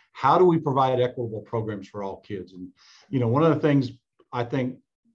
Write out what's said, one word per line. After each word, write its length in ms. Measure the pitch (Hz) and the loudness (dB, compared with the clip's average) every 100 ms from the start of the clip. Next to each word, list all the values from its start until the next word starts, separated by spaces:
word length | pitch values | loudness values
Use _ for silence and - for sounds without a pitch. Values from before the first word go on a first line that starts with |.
| _ | _
How 260 | - 135 165 | -2 2 6
do 60 | |
we 140 | 180 165 | 6 4
provide 420 | 151 135 131 127 | 0 2 2 2
equitable 400 | 123 127 117 107 | 0 -2 -8 -8
programs 480 | - 117 107 104 95 | -6 -6 -4 -8 -10
for 160 | 104 | -10
all 160 | 98 92 | -10 -10
kids? 320 | - 101 90 | -12 -12 -12
And, 160 | 90 90 _ _ _ - | -16 -18 _ _ _ -6
you 100 | 135 | -2
know, 100 | 117 | 0
one 140 | 127 | 2
of 100 | 160 | 2
the 80 | 147 | 2
things 300 | 156 139 117 - _ _ - | 2 2 0 -6 _ _ -12
I 120 | 127 | -8
think, 320 | 120 139 127 127 _ _ _ | -4 -4 -4 -6 _ _ _